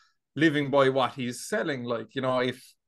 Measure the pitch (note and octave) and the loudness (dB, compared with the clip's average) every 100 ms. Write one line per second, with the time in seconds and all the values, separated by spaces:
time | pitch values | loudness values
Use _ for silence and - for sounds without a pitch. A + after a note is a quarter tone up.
0 | _ _ _ C3+ D#3+ D3 C#3 C#3 C3+ C3 | _ _ _ 2 2 2 2 4 4 4
1 | A#2+ C3 B2 A#2+ - G#3+ E3+ C3 A#2+ A#2 | 0 -2 -8 -8 -6 -4 -4 -4 -4 -6
2 | A2 C#3 C3 B2+ B2+ B2 - _ | -6 -4 -2 0 -2 -6 -14 _